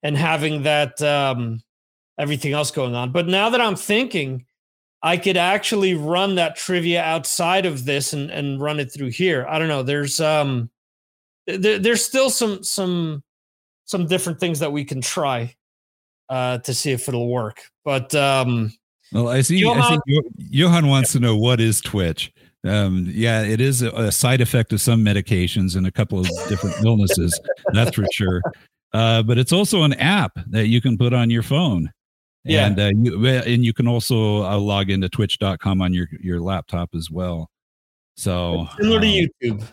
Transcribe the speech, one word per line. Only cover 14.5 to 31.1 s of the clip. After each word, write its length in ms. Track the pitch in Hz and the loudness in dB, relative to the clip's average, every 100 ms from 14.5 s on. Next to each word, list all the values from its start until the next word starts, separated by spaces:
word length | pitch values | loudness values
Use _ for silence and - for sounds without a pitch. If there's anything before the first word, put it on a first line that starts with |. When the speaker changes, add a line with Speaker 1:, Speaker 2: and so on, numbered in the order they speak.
| 151 | -2
Speaker 1:
that 120 | 156 | -4
we 140 | 147 139 | -4 -6
can 160 | 131 | -6
try, 540 | 120 - 147 123 117 _ _ _ _ _ _ _ _ | -6 -2 -2 -2 -6 _ _ _ _ _ _ _ _
uh, 300 | 131 127 123 | -4 -2 -4
to 140 | 123 | -4
see 180 | 123 147 | -4 -2
if 160 | 123 - | -2 -2
it'll 200 | 123 120 | -4 -2
work. 340 | 123 107 - - _ | -2 -4 -10 -20 _
But, 320 | 151 135 120 147 | -4 -4 0 0
um, 560 | 139 135 127 120 110 - _ _ _ | 2 2 2 0 -2 -6 _ _ _
Speaker 2:
Well, 160 | - 117 | -2 0
I 140 | 127 | 2
see, 160 | 131 180 | 2 4
I 160 | 214 | 4
Speaker 1:
Johan 260 | 240 240 240 135 | 4 4 2 2
Speaker 2:
see 60 | |
Yo-, 80 | 147 - - | 0 0 -12
Johan 500 | - 135 180 170 147 | -4 2 6 6 6
wants 240 | 139 123 | 4 4
to 60 | 135 | 2
know, 160 | 120 107 | 2 4
what 240 | 120 123 | 4 4
is 220 | 113 104 | 2 0
Twitch? 500 | - 104 85 78 - _ _ _ - | -2 -2 0 -2 -8 _ _ _ -2
Um, 400 | 104 98 92 90 | 0 2 0 -2
yeah, 320 | 85 113 110 | 0 0 0
it 180 | 107 110 | 0 0
is 220 | 135 127 | 2 0
a, 80 | 120 | -2
a 180 | - 107 | -2 -2
side 280 | - 123 127 | 0 2 2
effect 320 | 120 127 113 | 2 2 0
of 80 | 110 | 0
some 240 | - 117 | 2 4
medications 720 | 104 104 92 98 90 - 95 90 | 4 2 2 0 2 0 0 0
and 100 | 92 | -2
a 60 | |
couple 300 | - 107 98 | 0 -2 0
of 60 | 90 82 - | -2 -2 -4
different 300 | 101 98 85 | -4 -4 0
Speaker 1:
<laughs> 60 | 110 | 2
Speaker 2:
illnesses, 520 | 110 98 90 85 - - - - | 4 2 2 0 -2 -6 -6 0
that's 200 | 101 120 | 2 2
for 120 | 127 95 | 0 -4
sure. 280 | - 98 90 85 - _ _ _ | -2 -2 -2 -4 -10 _ _ _
Uh, 280 | 107 113 113 | 0 2 2
but 160 | 110 120 | 2 2
it's 140 | 131 | 2
also 320 | 175 202 202 | 2 2 2
an 80 | 151 - | 2 2
app 360 | 147 202 110 - - | 2 2 0 -4 -4
that 200 | 107 110 | 0 2
you 120 | 120 | 2
can 180 | 131 110 | 2 0
put 160 | 120 | 2